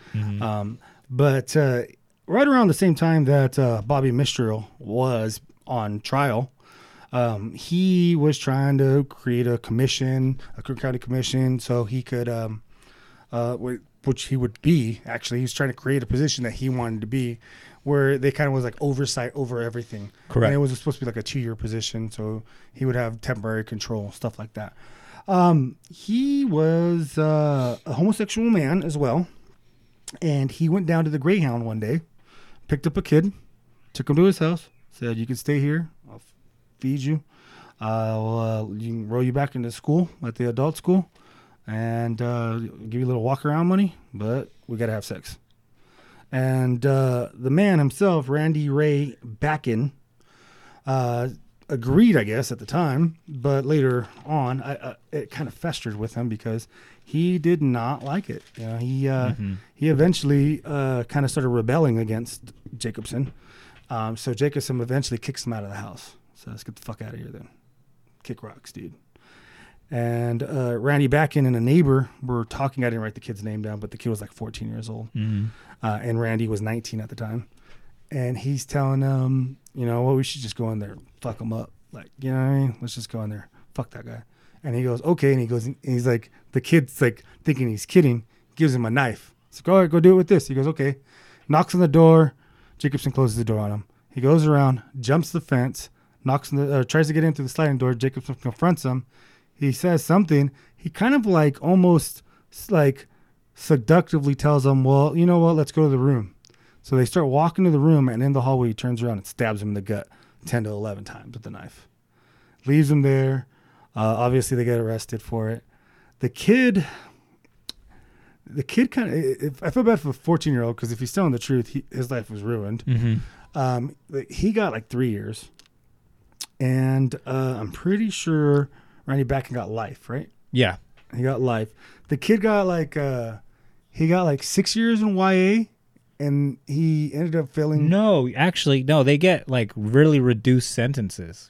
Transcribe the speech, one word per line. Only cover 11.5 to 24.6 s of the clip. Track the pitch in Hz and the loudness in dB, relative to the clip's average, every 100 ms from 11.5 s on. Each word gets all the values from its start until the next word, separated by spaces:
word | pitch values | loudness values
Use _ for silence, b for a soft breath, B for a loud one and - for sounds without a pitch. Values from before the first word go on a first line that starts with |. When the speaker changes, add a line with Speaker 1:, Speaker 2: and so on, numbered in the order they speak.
| 127 | -2
Speaker 2:
so | - 120 107 | -2 -2 -2
he | 127 | -6
could, | - 123 120 | -6 -6 -4
um, | 117 110 110 - b b b b b b | -6 -6 -10 -16 b b b b b b
uh, | 120 117 123 | -4 -4 -4
wh-, | 123 123 - _ 135 | -6 -8 -12 _ -2
which | 123 - | -2 -2
he | 135 | -2
would | 120 - | -2 -2
be, | 135 165 113 110 113 | 2 2 2 -4 -8
actually. | 117 - 120 | -10 -6 -4
He | |
was | 127 | -4
trying | - 135 | -2 -4
to | 120 | -4
create | 131 139 | -2 -2
a | 117 | 0
position | 127 151 - 117 | 0 0 -2 -6
that | |
he | 110 131 | -4 -4
wanted | 123 117 110 | -2 -4 -6
to | 110 | -4
be, | 135 120 117 B B B B | -4 -4 -8 B B B B
where | 139 143 139 135 | -2 2 2 2
they | 135 | 0
kinda | 143 143 | 0 0
was, | 135 | 0
like, | 123 - | -4 -4
oversight | 143 131 135 135 123 147 | -2 -2 -2 -4 -6 -6
over | 123 120 | -6 -4
everything. | 117 120 110 107 101 b - | -6 -8 -10 -12 -14 b -4
Speaker 1:
Correct. | - 113 | 2 4
Speaker 2:
And | 143 | 4
it | |
was | 139 127 | 0 -2
supposed | 156 - | -6 -4
to | 120 | -6
be, | |
like, | 110 | -6
a | |
two-year | 104 139 117 110 | -6 -6 -6 -6
position, | 113 110 - 113 110 | -6 -6 -6 -8 -8
so | - 107 110 b b b | -8 -8 -8 b b b
he | - 131 | -6 -2
would | 123 | -2
have | 117 113 | -4 -6
temporary | - 113 110 110 | -6 -6 -4 -4
control, | 110 107 - 110 101 | -6 -8 -6 -8 -8
stuff | - 117 - | -8 -10 -8
like | 110 | -14
that. | - | -14